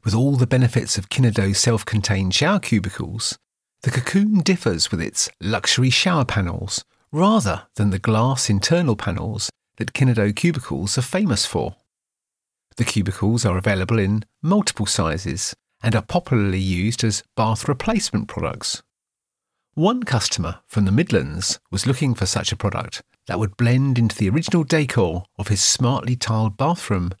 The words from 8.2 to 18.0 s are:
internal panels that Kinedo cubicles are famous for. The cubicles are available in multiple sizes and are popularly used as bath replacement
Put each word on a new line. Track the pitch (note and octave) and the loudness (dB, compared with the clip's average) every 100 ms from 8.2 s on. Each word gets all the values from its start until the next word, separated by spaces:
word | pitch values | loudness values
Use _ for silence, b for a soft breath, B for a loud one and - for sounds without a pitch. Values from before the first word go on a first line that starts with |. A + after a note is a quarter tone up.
| B2 B2+ - | 2 0 0
internal | G2+ - E3 D#3+ G#2 | 0 2 2 2 0
panels | - F2 - A2+ - _ _ _ | -2 -4 -6 -6 -8 _ _ _
that | - | -8
Kinedo | - C3 A2+ G#2 | 2 4 4 2
cubicles | G#2 F3 D3+ - C#2 F#2+ - | 2 0 0 -4 -6 -2 -2
are | |
famous | B2+ F#3 G3+ A2+ | -2 0 0 0
for. | - F2 - - _ _ _ _ _ _ _ _ _ - | 0 -2 -4 -8 _ _ _ _ _ _ _ _ _ -4
The | |
cubicles | B2 - F#2+ F#2 G2 A#2 | -2 0 -2 -2 0 2
are | G#2+ F2+ | 0 0
available | G2 F#2+ F#2 A2+ | 0 0 0 0
in | G2 G#2+ - _ | 2 0 -4 _
multiple | D3+ G#3 G3+ - G#2 | 0 0 0 -4 -4
sizes | - E2 E2 G2 C2+ - - _ _ | 0 0 -2 -6 -6 -8 -10 _ _
and | A#2 | 0
are | A2+ | 0
popularly | - F3+ - A#2+ G2+ F#2 | 0 -4 0 0 2 0
used | F#2+ F2 G2+ A#2 | 0 0 0 0
as | A2+ G#2 - - | -2 -2 -6 -2
bath | A2+ A2 - | -2 0 -2
replacement | C#3 - A3 | -4 0 -2